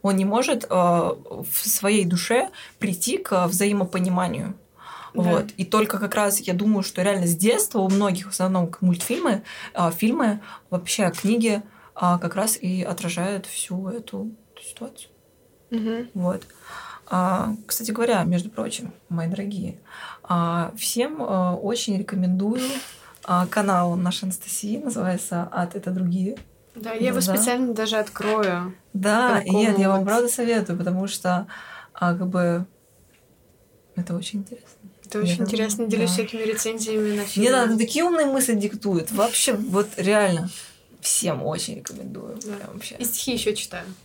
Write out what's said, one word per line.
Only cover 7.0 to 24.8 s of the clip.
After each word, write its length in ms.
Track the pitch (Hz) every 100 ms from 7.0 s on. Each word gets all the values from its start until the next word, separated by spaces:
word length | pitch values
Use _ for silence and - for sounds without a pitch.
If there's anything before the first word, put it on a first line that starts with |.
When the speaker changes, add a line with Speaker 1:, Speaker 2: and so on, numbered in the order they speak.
Speaker 1:
реально 260 | 190 196 175
с 80 |
детства 440 | 165 202 415 - 226
у 80 | 190
многих, 380 | 196 202 175 -
в 40 |
основном, 340 | - 185 185 175
к-, 120 | -
мультфильмы, 600 | 180 175 - 285 349 214 - - -
а, 180 | - 170
фильмы, 500 | 170 220 311 240 208 - - _
вообще 420 | 180 175 - 185
книги, 520 | 170 196 233 226 208 - - -
а, 240 | - 180 175
как 160 | 175 190
раз 220 | 214 -
и 220 | 180 185
отражают 640 | 175 190 175 175 185 202 190
всю 420 | - - 185 190
эту 440 | 233 226 196 214 220 _ -
ситуацию. 460 | - - 240 - - _ _ _ _ _ _
Speaker 2:
Мгм. 380 | 226 220 226 240
Speaker 1:
Вот. 300 | 196 180 - - - - - - - -
А, 460 | 185 180 185 226 214 -
кстати 260 | - 226
говоря, 320 | 220 240 208
между 260 | 165 175 208
прочим, 420 | - 226 - 240 - _
мои 180 | 170 165
дорогие, 500 | 190 202 202 175 - - - - -
а, 500 | - 175 170 170 170 -
всем, 400 | - 233 269 311
а, 320 | 233 190 180
очень 420 | 180 202 240 233 196
рекомендую, 600 | - 190 180 185 202 254 254 269 - - - -
а, 220 | - 180 180
канал 500 | 214 202 180 175 175
нашей 280 | 175 180
Анастасии, 520 | 190 180 - - 208
называется 720 | 247